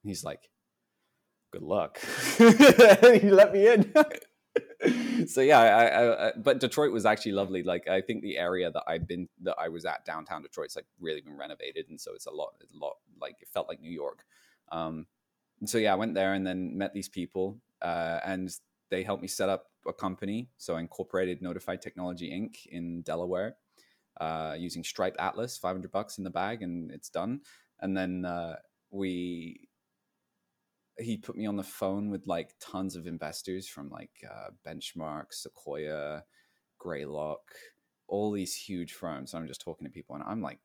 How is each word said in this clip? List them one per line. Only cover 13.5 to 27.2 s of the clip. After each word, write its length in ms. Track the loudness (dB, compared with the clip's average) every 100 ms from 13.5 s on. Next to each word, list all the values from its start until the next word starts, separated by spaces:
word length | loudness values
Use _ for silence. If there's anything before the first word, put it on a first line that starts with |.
| -10 -10
like 100 | -14
New 120 | -14
York. 340 | -12 -12 -14 _ _ _ _ _
Um, 360 | -10 -8 -10 -16 _ _ _ _ _
and 100 | -6
so 80 | -2
yeah, 160 | 0
I 20 | 0
went 200 | -2 -2
there 180 | -2
and 120 | -2 -4
then 320 | -6 -8 -6
met 160 | -8
these 160 | -8 -12
people, 520 | -10 -8 -6 -6 -8 _ _
uh, 380 | -6 -6 -4 -6 -6
and 240 | -6 -8 -12 _ _ _
they 140 | -6
helped 180 | -4 -8
me 80 | -8
set 200 | -4 -2
up 180 | -2 _ _ -12
a 60 |
company. 580 | -8 -8 -6 -8 -8 -10 _
So 180 | -8 -8
I 60 |
incorporated 600 | -8 -12 -6 -4 -4 -6
Notify 360 | -8 -10 -8 -10
Technology, 540 | -12 -12 -10 -10 -10
Inc 340 | -10 -12 -14 -16
in 340 | -12 -10 -10
Delaware, 540 | -8 -8 -4 -4 -6 -10 _ _ _ _ _ -12
uh, 340 | -8 -6 -8 -8
using 240 | -10 -10
Stripe 320 | -12 -4 -4 -2
Atlas, 380 | -6 -4 -10 -6
five 180 | -6 -6
hundred 160 | -6
bucks 260 | -8 -8 -10
in 60 | -8
the 60 |
bag, 320 | -6 -6 -6
and 280 | -8 -10 -12
it's 180 | -16 -10
done. 320 | -8